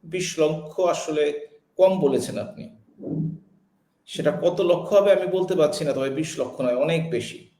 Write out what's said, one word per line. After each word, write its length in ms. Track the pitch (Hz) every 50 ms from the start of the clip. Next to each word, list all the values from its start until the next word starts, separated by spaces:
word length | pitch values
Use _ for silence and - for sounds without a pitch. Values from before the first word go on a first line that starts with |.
| _
বিশ 360 | 165 160 185 - - - -
লক্ষ 400 | 156 151 160 - - - - -
আসলে 680 | 185 175 - - - - 156 151 151 147 147 - - - - - _ _ _ -
কম 220 | 185 190 190 185
বলেছেন 380 | 160 139 131 123 - - - 107
আপনি। 320 | 101 - - - - - - - _ _ _ _ - - - 156 - - - - _ _ _ _ _ _ _ _ _ _ _ _ _
সেটা 260 | _ - - 143 147
কত 300 | - - - 175 170 180
লক্ষ 320 | 190 170 175 - - - 208
হবে 180 | 202 196 202
আমি 160 | 196 185 185 180
বলতে 280 | 180 185 185 180 190
পারছি 300 | 160 156 147 147 - 165
না, 80 | 147 131
তবে 160 | 131 135 139
বিশ 300 | 135 147 156 160 - 143
লক্ষ 220 | 131 123 - -
নয়, 140 | 131 123 123
অনেক 340 | 123 139 156 165 165 160 -
বেশি। 400 | 123 117 - - - - - - _ _